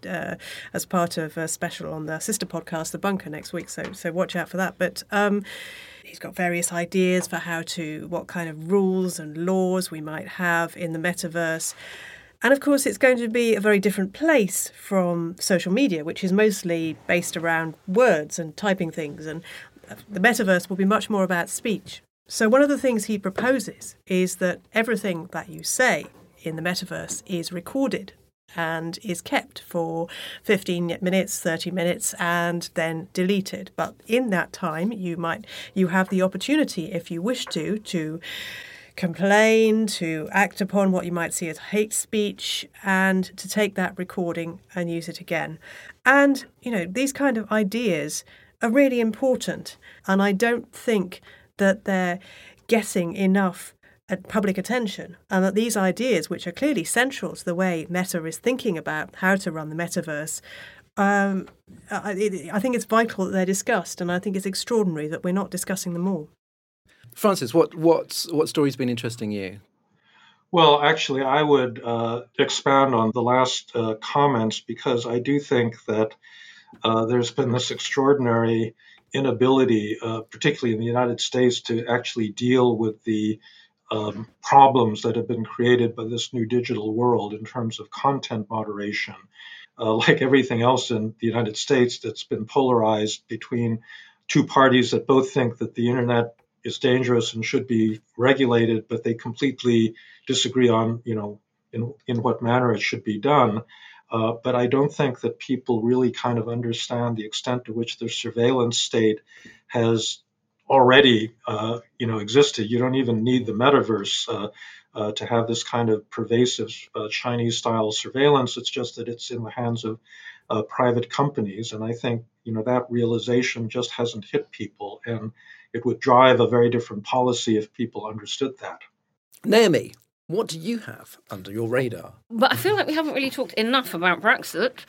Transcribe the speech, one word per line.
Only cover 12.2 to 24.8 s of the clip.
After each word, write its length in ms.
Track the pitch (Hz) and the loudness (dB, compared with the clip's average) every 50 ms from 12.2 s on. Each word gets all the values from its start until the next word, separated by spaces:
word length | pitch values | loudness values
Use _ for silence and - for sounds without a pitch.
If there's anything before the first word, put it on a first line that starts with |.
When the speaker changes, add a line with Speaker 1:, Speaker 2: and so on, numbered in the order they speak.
| - - _ _ | -20 -20 _ _
Speaker 1:
And 100 | - 240 | 2 4
of 100 | 277 277 | 4 4
course, 260 | 277 285 285 277 277 | 4 2 2 2 2
it's 100 | 254 202 | -2 0
going 220 | - - 254 254 233 | 2 4 4 4 4
to 100 | 240 226 | 0 0
be 260 | 220 240 240 226 220 | 0 2 2 2 2
a 60 | 208 | 4
very 180 | 196 214 208 196 | 4 4 4 4
different 360 | 190 208 196 202 190 190 - | 4 2 0 -2 -4 -4 -4
place 560 | - 294 330 311 269 208 180 - - - - - | -2 2 4 4 4 2 2 -2 -4 -6 -8 -10
from 640 | - - - 202 190 180 175 175 170 170 165 180 - | -16 -6 -2 0 2 2 2 0 -2 -4 -4 -6 -6
social 320 | - - 190 175 - 185 | -2 0 0 0 2 2
media, 340 | 185 240 285 247 175 156 147 | 2 2 2 2 0 -2 -4
which 200 | 165 156 - - | -6 -6 -4 -2
is 80 | 185 | 2
mostly 640 | 180 202 214 220 202 202 - 180 170 165 160 160 156 - - | 4 4 4 4 2 0 -2 -4 -2 -2 -2 -4 -6 -6 -2
based 300 | - 180 175 175 - - | 0 0 0 0 -4 -6
around 380 | 175 160 170 165 160 160 160 156 - _ | -4 -2 0 0 0 -2 -4 -6 -10 _
words 520 | - 185 226 254 240 180 156 151 151 - - | -2 2 4 6 6 4 4 0 -4 -8 -8
and 180 | 165 156 - | -8 -10 -8
typing 340 | - - 208 190 190 277 214 | -4 -2 0 0 0 -2 -4
things. 360 | - - 160 143 147 165 156 | -4 -6 -8 -8 -10 -12 -10
And 160 | 156 151 170 175 - - - - - _ _ - - - - - - | -10 -10 -10 -12 -14 -16 -18 -20 -20 _ _ -20 -20 -20 -18 -14 -10
the 120 | 202 196 | -2 2
metaverse 500 | 185 240 233 233 226 190 185 175 - - | 2 4 4 4 4 4 4 2 2 -2
will 60 | 190 | -2
be 100 | 180 190 | 0 2
much 240 | 190 214 214 208 - | 4 2 2 2 0
more 140 | 214 196 190 | 0 0 2
about 260 | 185 185 175 170 - | 2 0 0 -2 -4
speech. 500 | - - - 240 202 - - - - - - _ _ _ _ | -6 -4 -2 -2 -2 -2 -4 -10 -18 -20 -20 _ _ _ _
So 220 | - - - 226 214 | -10 -2 0 2 4
one 140 | 233 269 | 6 6
of 80 | 294 285 | 6 4
the 80 | 285 277 | 2 2
things 260 | - - 170 220 - | 0 0 0 0 -2
he 140 | - 214 196 | -4 -4 -4
proposes 760 | - 190 190 - 214 247 269 262 - - - - - - - _ _ | -4 -6 -4 -2 0 0 0 0 -2 -8 -12 -16 -18 -20 -20 _ _
is 300 | - 190 185 185 180 - | -2 0 0 0 0 0
that 260 | - 185 180 175 - - _ | -2 -2 -2 -2 -4 -10 _
everything 560 | - 220 | -2 -2